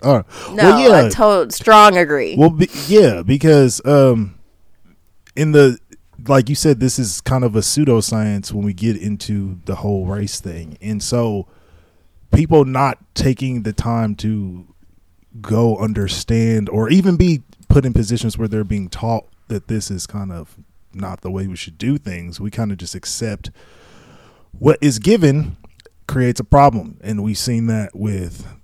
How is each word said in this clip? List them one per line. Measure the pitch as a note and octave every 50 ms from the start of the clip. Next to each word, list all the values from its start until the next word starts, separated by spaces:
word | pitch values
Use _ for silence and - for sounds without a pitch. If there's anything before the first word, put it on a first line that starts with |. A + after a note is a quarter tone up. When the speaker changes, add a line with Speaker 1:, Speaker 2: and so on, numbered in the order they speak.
| -
Speaker 1:
all | C3 C#3
right. | C#3+ C#3 - - - - -
Speaker 2:
No, | F3+ G#3 G#3
Speaker 1:
Well, | F#3 G#3 A#3
yeah. | C4 B3+ G#3+ - B2+
Speaker 2:
I | A2
to-, | - - A3+ G#3+ G#3 F#3+ D#3+ A#2 -
strong | - - - A3 G#3+ G#3 G#3 F#3+
agree. | F3+ F3 D3 D3 C#3+ A#2+ E2 E2
Speaker 1:
Well, | G#2+ D3 E3
be-, | E3+ D3+ F3 - - C#3 C#3+ C#3
yeah, | F#3+ G#3+ G3+ C#3 G#2 F2 D#2+
because, | F#2+ C3 C#3 C3 D#3+ D#3 C#3+ C#3 B2+ - - -
um, | C3 D3 C#3+ C3+ C3 B2 A2+ G#2+ G2 - - - _ _ _ _ _ - _ _ _ _ _ _ _ _ _ _ _ _
in | - D3+ D#3 D3+
the, | D3 C#3+ C3+ B2 - _ _ - - _ _ _ - A#2+
like | A2 C#3 C3+ B2 A2
you | D3
said, | - - D#3 C#3+ A2+
this | B2+ C3 - -
is | B2+ G#2 F2 -
kind | - - C3 C3 B2+
of | A#2+ G#2
a | A2
pseudoscience | G#2 - - - D3+ C#3+ A#2+ A2+ G#2+ - - A2 G#2+ G#2+ G#2 G2+ F#2+ - -
when | G#2 G2+
we | G#2 G2
get | F2+ G2 A2+ A2
into | F2 D#2+ G#2+ G#2 G2+ - - G#2+ G2+ G2 F#2+ F#2+ F2+ -
the | - G2
whole | - - G#2 G#2 G2 F#2
race | F2+ G2 G#2 G2+ G2 - -
thing. | - F#2+ E2+ E2 E2 D#2 D2+ - -
And | G#2+ G#2+ G#2
so | - - - A#2+ A#2 A2+ G#2+ G2 F#2 - _ _ _ _ _ _ _ _ _ _ _ _ _ _ _ _ -
people | - D#3+ D#3 D#3+ D#3 C#3+
not | C3 C3 C3 C#3 C3+ A#2 - _ _ _
taking | - - C#3 C3 - C3+ C3 B2+ A#2+ G#2+
the | A2 G#2
time | - - A#2+ A#2 A#2 A2+ G#2+ G#2
to | - - G#2+ A2 G#2+ G2+ F#2+ F2+ F2+ F#2 _ _ _ _ _ _ _ _ _ _ _ _ _ _ A#2
go | G#2+ - A2 A2 A#2 A#2 A2
understand | G2+ G#2 A2 G#2+ A2 G2+ F#2 - - - - A#2 A2+ - A3+ A2+ A2 G#2 -
or | - G#2 A3 A3
even | D#3+ F#3+ F3+ G3 F3+
be | D#3 F#3 F3+ E3 C#3+ - _ _ _ - _
put | - C#3+ C3+
in | C3 A#2
positions | - A2+ G2+ A#2+ A2+ - A2+ G#2+
where | - A2+ G#2+
they're | G#2 G#2+ G#2+
being | F#2+ G#2+ G2+ G2 F2+
taught | - - - A2+ A#2 A2 - _ _ _ _
that | _ A2+ G2+ - _
this | A2+ A2 G2 - G2
is | F2+ -
kind | - - G#2 G2 F#2+ F2+
of | E2+ D#2 _ _ - - _ _ _ _ _ _
not | F#2+ G2 F#2 F#2 F2
the | _ F#2
way | F#2 F#2+ F#2+
we | G2 F2+
should | E2+ - - E2 D#2
do | - B2 C#3+ D3
things. | - G#2 F2+ F2 E2+ F2 E2+ -
We | F#2 G#2
kind | - - A2+ G#2+ G2+
of | F2
just | - E2 -
accept | F#2 - - - - A#2 A2+ G2+ F#2+ - - - _ _ _ _ _ _ _ _ - _ _ _ _ _ _ _ _ _ _ - -
what | - C#3+ D#3+ -
is | - D3 B2+ A2
given | G#2+ F3 G#3+ A3+ E3+ D3 C#3 D3 D3+ - - - _ - _ _ _ _ _ _ _ -
creates | - C3+ B2+ B2 A#2+ -
a | A#2+
problem. | - - C#3+ C#3 C#3+ A#2+ A2+ E2 D2+ - -
And | - G2+ A2+ G#2 G2+
we've | G#2+ G#2 G2
seen | - - B2 A#2 A2+ A#2
that | A2+ A2 G#2+ F#2 -
with | F2+ G#2 G#2+ G2+ F#2+ F2+ E2+ E2 - - - - -